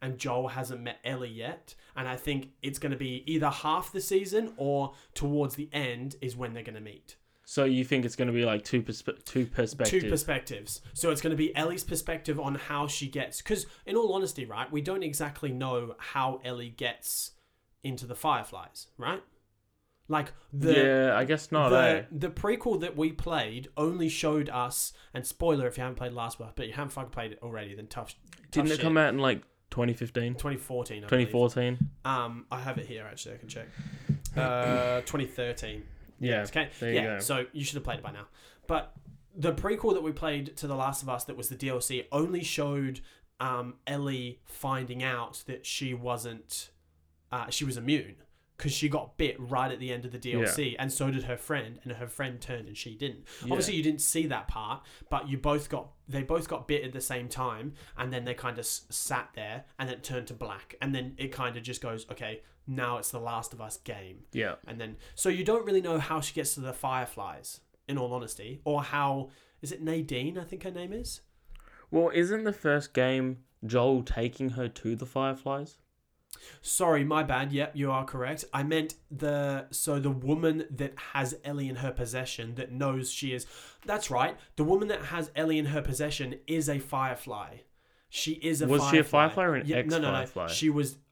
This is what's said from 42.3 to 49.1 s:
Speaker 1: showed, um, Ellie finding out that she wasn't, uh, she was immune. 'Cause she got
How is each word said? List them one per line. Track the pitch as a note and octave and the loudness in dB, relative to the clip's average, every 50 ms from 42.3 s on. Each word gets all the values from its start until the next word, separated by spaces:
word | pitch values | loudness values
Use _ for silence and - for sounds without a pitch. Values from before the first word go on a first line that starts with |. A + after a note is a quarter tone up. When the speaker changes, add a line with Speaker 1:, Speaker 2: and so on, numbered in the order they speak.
| F#3 F3 | 2 0
Speaker 1:
showed, | E3 C#3+ - - C#3+ C#3+ C#3+ C#3+ C3+ C3 C3 - - - - _ _ _ _ - | -2 -2 0 0 0 0 0 0 0 -2 -4 -6 -10 -14 -18 _ _ _ _ -4
um, | B2+ C3 B2+ B2 B2 B2 B2+ - _ | -2 -2 0 -2 -2 -6 -10 -12 _
Ellie | - C#3+ C#3+ C#3+ C#3 C3+ B2+ B2 B2 B2 - _ | -4 -2 -2 0 0 -2 -2 -4 -6 -10 -14 _
finding | - - - - C3+ C3+ C3 B2+ B2 B2 B2+ C3 | -18 -12 -6 -4 -2 -2 -2 -2 -4 -4 -2 -2
out | C3 B2 A#2+ A#2+ - - - - | 0 0 -2 -4 -6 -10 -12 -10
that | - E3+ - - | -10 -10 -8 -6
she | - - - C3+ C3 B2+ | -6 -4 -4 -2 -4 -4
wasn't, | A#2 A#2+ B2 A#2+ A2+ A2+ A#2+ A#2 - - - - - - - _ _ _ _ _ _ _ _ _ _ _ _ B2+ | -4 -2 -2 -2 -2 -4 -6 -10 -10 -10 -10 -10 -8 -10 -12 _ _ _ _ _ _ _ _ _ _ _ _ -4
uh, | B2 A#2 A#2 | -4 -2 -2
she | - - D3 | -2 -2 -2
was | C3+ B2 | -2 -2
immune. | A#2+ A2+ C3+ D3+ C#3+ F2+ G2 - - - _ _ _ _ _ _ | -2 0 2 2 2 0 -4 -12 -18 -20 _ _ _ _ _ _
'Cause | - - C#3+ | -4 -2 -2
she | C#3 - D#3 | 0 2 2
got | C#3+ C#3+ C#3 G#2 - | 2 2 0 -2 -4